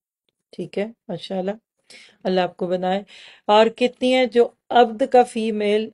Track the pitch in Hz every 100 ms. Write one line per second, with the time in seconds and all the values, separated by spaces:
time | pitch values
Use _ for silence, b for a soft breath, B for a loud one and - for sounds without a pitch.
0 | _ _ _ _ _ - 175 190 214 -
1 | - 170 - 196 185 220 _ _ b b
2 | b b 202 185 175 - 180 180 185 190
3 | 202 B B B - 208 226 226 247 -
4 | 254 254 254 247 233 - - 240 240 220
5 | 269 247 240 233 220 214 208 214 220